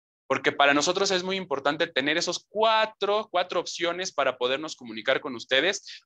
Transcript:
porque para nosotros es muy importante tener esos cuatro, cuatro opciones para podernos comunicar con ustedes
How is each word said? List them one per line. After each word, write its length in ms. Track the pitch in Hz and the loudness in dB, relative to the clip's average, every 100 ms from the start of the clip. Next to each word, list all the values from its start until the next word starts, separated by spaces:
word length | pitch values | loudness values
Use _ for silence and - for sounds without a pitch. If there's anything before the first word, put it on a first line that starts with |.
| _ _ - | _ _ -4
porque 240 | 131 147 | 0 0
para 240 | - 143 | 4 4
nosotros 380 | 143 160 185 196 | 4 2 2 2
es 100 | 185 | 0
muy 140 | 185 190 | -2 -4
importante 500 | 185 131 143 156 165 | -4 -2 0 0 0
tener 300 | 131 143 165 | 0 0 0
esos 280 | 175 170 _ | -2 -6 _
cuatro, 800 | 202 220 220 214 - 196 208 214 | 0 2 2 0 -2 -2 0 0
cuatro 300 | 175 185 220 | -2 -2 -2
opciones 520 | 147 - 170 175 185 | -4 -4 -2 -2 -4
para 240 | - 131 127 | 0 0 0
podernos 380 | 123 139 156 | 0 -2 -4
comunicar 460 | - 120 110 110 135 | -10 -12 -4 0 0
con 160 | 147 131 | -2 -8
ustedes 680 | - 131 170 - - - | 0 2 2 0 -8 -10